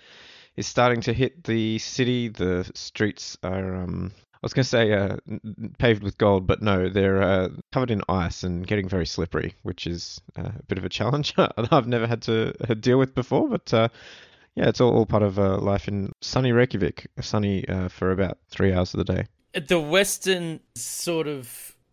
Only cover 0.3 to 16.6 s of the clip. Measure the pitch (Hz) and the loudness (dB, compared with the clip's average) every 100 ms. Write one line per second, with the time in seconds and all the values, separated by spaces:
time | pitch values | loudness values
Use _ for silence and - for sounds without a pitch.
0.3 | - - - - - 123 120 117 117 131 | -20 -16 -10 -6 2 2 2 0 0 0
1.3 | - - 113 110 110 - - 123 123 117 | -2 -2 0 0 -2 -4 0 0 2 -2
2.3 | 107 92 90 90 - - - 107 - - | -2 0 0 -2 -8 -10 -2 -2 -2 -12
3.3 | - 92 95 95 92 90 90 90 - _ | -10 -6 -4 -4 -6 -6 -6 -8 -10 _
4.3 | _ 117 - 127 120 110 104 98 - - | _ -4 0 2 4 4 2 0 -4 -8
5.3 | 104 110 104 110 - 127 107 101 - 104 | -10 -10 -12 -10 0 4 4 0 2 4
6.3 | 98 92 - 107 95 92 98 98 95 95 | 4 2 0 2 2 2 2 4 4 4
7.3 | 95 90 - - 135 123 104 - 92 87 | 2 0 -4 -6 -2 0 -2 0 0 0
8.3 | - 92 87 92 104 95 92 80 - 87 | -4 -4 -4 -2 -2 0 -2 -2 -2 -4
9.3 | - 90 - 101 92 85 85 - - - | -2 -4 -8 -10 -8 -6 -8 -10 -16 -18
10.3 | - 92 107 - 92 92 - 107 147 147 | -10 -10 -10 -6 -6 -4 -2 0 0 0
11.3 | - 160 - 117 151 117 120 113 117 - | 2 2 2 2 2 2 0 0 -2 0
12.3 | 113 113 - 113 110 123 127 131 - 123 | 0 0 -2 -2 0 4 4 4 0 0
13.3 | 143 294 208 - 113 113 - - - - | 0 0 -2 0 2 2 -2 -20 -20 -20
14.3 | _ _ - 123 - 123 113 110 107 104 | _ _ -2 0 4 4 4 4 4 2
15.3 | 98 98 98 101 101 - 101 98 - - | 2 2 2 0 -2 -2 -6 -6 -8 -4
16.3 | 127 127 117 | 0 2 4